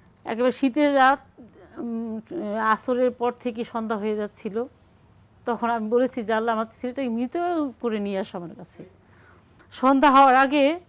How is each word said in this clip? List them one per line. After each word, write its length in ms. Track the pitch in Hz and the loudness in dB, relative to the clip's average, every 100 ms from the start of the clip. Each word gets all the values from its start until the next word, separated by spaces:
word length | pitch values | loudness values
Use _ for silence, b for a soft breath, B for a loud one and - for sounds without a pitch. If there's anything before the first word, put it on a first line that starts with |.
| B _ - | B _ -10
একেবারে 260 | 226 247 | -2 -2
শীতের 440 | 233 269 269 294 277 | 0 -2 2 2 4
রাত, 240 | 262 285 - - 247 - - 233 | 4 2 -4 -20 -20 -20 -20 -12
উম, 420 | 233 226 233 220 220 - 208 214 | -8 -8 -8 -10 -10 -8 -6 -2
আসরের 480 | 220 214 - 247 254 | 0 0 0 0 0
পর 200 | - 240 240 | 0 -4 -4
থেকে 240 | 247 220 | -6 -6
সন্ধ্যা 340 | 240 233 220 220 | -6 -6 -4 -4
হয়ে 180 | 214 214 | -2 -4
যাচ্ছিল, 480 | 208 - 214 208 254 - _ _ _ _ _ _ - | -6 -8 -8 -6 -8 -12 _ _ _ _ _ _ -6
তখন 240 | 226 233 | -2 -2
আমি 200 | 233 214 | -2 0
বলেছি 340 | 240 254 254 | 2 2 -2
যে, 100 | 208 | -2
"আল্লাহ, 200 | 220 233 | 0 0
আমার 120 | 220 220 | -2 -4
ছেলেটা 320 | - 247 254 | -8 -8 -6
মৃত 360 | 262 226 247 339 349 339 285 - | -4 -4 -4 -4 -2 -2 -4 -6
করে 180 | 240 214 | -6 -4
নিয়ে 200 | 202 190 | -4 -4
আসো 180 | 190 185 | -6 -10
আমার 180 | 170 - | -12 -14
কাছে। 300 | 180 - - _ b b b b b b b | -18 -20 -20 _ b b b b b b b
সন্ধ্যা 400 | - 254 269 294 | -2 2 6 6
হওয়ার 240 | 269 277 254 | 8 8 6
আগে 440 | 269 294 277 339 | 4 4 2 0